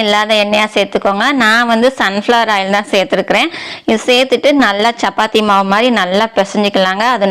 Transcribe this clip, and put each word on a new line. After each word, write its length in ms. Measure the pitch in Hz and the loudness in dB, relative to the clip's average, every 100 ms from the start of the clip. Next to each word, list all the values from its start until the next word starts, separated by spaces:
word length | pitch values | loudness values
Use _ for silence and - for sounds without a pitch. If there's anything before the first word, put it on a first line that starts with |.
இல்லாத 280 | 214 208 214 220 | 2 0 0 0
எண்ணெயா 240 | 208 208 214 | 0 0 0
சேர்த்துக்கோங்க. 520 | - 196 202 202 196 247 277 | -2 -2 -2 -2 0 0 2
நான் 280 | 220 226 240 | 2 2 2
வந்து 180 | 226 247 262 | 2 0 0
சன்ஃப்ளவர் 500 | 208 202 208 240 220 | -4 -2 0 0 2
ஆயில் 200 | 208 190 202 | 0 0 -2
தான் 120 | 208 | 0
சேர்த்துருக்குறேன். 580 | 202 185 190 180 196 311 - - - - | -2 0 -2 0 0 -2 -6 -14 -8 -2
இது 80 | 226 - | -2 2
சேர்த்துட்டு 420 | 247 262 240 269 294 | 2 2 0 2 2
நல்லா 260 | 220 202 220 226 | 2 0 -2 -2
சப்பாத்தி 400 | 196 190 220 214 214 | -4 -2 -2 0 2
மாவு 180 | 196 196 | 2 2
மாதிரி 160 | 202 247 226 | 0 2 0
நல்லா 260 | 180 190 226 202 | 0 0 0 -2
பிசைஞ்சுக்கலாங்க. 720 | 196 208 202 202 185 190 233 | -2 0 0 0 0 0 0
அது 140 | 233 196 | 0 0